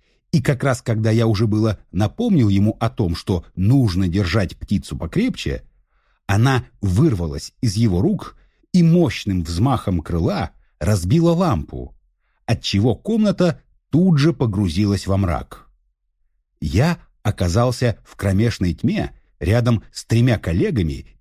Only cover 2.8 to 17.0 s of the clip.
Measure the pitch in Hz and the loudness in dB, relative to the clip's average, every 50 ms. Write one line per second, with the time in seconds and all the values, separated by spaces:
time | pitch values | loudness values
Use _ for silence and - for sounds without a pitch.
2.8 | 113 117 - - 110 85 85 - - - 98 87 - - _ - 92 104 131 139 | -4 -4 -2 -2 -2 -2 -4 -4 -4 -4 -4 -4 -4 -8 _ -2 0 2 2 4
3.8 | 127 104 85 92 98 90 82 101 104 85 - 113 92 82 - - - - - 92 | 2 2 0 0 -2 0 0 -2 -2 0 0 -2 -2 -2 -6 -12 -6 -4 -4 -4
4.8 | - - - 127 - - - 175 233 262 - - - - 67 62 - - _ _ | -4 -6 -8 -8 -8 -6 -2 -2 -2 -2 -4 -6 -6 -8 -8 -8 -10 -16 _ _
5.8 | _ _ _ _ _ _ _ _ _ - 98 101 117 139 131 123 127 - _ _ | _ _ _ _ _ _ _ _ _ 0 2 4 4 4 2 0 -2 -6 _ _
6.8 | - 98 90 104 160 165 117 87 85 78 71 73 - - - _ - 113 87 107 | -4 0 2 2 2 2 2 0 -2 -6 -6 -8 -10 -12 -8 _ -2 -2 0 2
7.8 | 120 110 87 87 104 185 214 - - - - _ _ _ _ _ _ _ - 180 | 2 2 2 2 2 0 0 -2 -6 -10 -18 _ _ _ _ _ _ _ 2 4
8.8 | 170 165 165 175 170 123 - - - - 98 92 82 85 85 85 110 139 131 107 | 4 6 6 4 4 2 0 -4 -4 -4 -4 -4 -4 -4 -2 0 0 0 0 0
9.8 | - 107 92 85 - - 87 85 85 143 202 95 - - - _ _ _ _ _ | -2 -2 -4 -4 -4 -4 -2 -2 0 0 -2 -2 -4 -6 -8 _ _ _ _ _
10.8 | - 101 110 95 82 90 123 170 165 170 165 165 190 165 107 78 73 - - 64 | -2 0 0 0 0 2 2 2 4 2 2 2 0 0 0 -2 -4 -6 -10 -12
11.8 | 60 - - _ _ _ _ _ _ _ _ _ _ - 113 - - - - 98 | -14 -14 -16 _ _ _ _ _ _ _ _ _ _ -4 -4 -4 -4 -2 -2 0
12.8 | 104 127 104 - - - 226 220 214 202 190 - 185 175 - - _ _ _ _ | 0 0 0 -2 -4 -2 0 0 2 0 2 2 0 0 -2 -4 _ _ _ _
13.8 | _ _ - 151 180 190 170 139 139 165 - - 139 117 92 101 104 90 73 92 | _ _ 0 2 4 4 4 4 2 2 0 0 -2 -2 0 0 -2 -2 0 0
14.8 | 107 101 101 95 - 92 95 95 98 90 78 - - - - - - _ _ _ | 0 0 0 0 -2 -2 0 0 0 0 -2 -4 -6 -10 -16 -20 -20 _ _ _
15.8 | _ _ _ _ _ _ _ _ _ _ _ _ _ _ _ _ - 73 71 98 | _ _ _ _ _ _ _ _ _ _ _ _ _ _ _ _ -6 -2 0 2
16.8 | 139 170 170 - | 2 2 0 -4